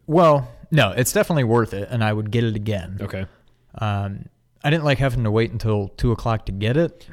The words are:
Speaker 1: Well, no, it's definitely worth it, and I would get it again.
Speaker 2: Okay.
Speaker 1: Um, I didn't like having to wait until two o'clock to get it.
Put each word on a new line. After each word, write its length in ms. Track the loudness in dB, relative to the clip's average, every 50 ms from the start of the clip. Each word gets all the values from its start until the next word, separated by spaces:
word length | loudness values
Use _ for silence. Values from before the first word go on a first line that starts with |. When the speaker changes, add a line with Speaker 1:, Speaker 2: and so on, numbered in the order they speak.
| _
Speaker 1:
Well, 420 | 2 4 6 6 6 6 4 2 -4 -12 -18 -4 0
no, 220 | 2 4 4 4
it's 200 | 2 0 -2 0
definitely 320 | 0 0 0 2 2 0 2
worth 300 | 4 2 2 2 0 -4
it, 140 | -8 -8 -4
and 120 | -2 0
I 80 | 0 0
would 180 | 0 -2 -2 -2
get 120 | 0 0 0
it 120 | 0 -2
again. 420 | -4 -4 -4 -4 -6 -6 -8 -10 -10
Speaker 2:
Okay. 240 | -8 -8 -8 -8 -8 -10 -12 _ _ _ _ _ _ _ -10
Speaker 1:
Um, 500 | -6 -4 -4 -2 -2 -4 -6 -8 -10 -14 -18 -20 _ _ _ _ _
I 80 | -2 0
didn't 140 | 0 2 2
like 140 | 0 2 2
having 260 | 0 0 0 0 0
to 60 | 0
wait 200 | 2 2 0 0
until 380 | -2 -4 -2 -2 0 -2 -2 -6
two 220 | -4 -2 0 0
o'clock 340 | 0 0 -2 -2 -4 -2 -4
to 60 | -8
get 240 | -6 -4 -2 0 0 0
it. 280 | 0 -2 -4 -10 -20 -18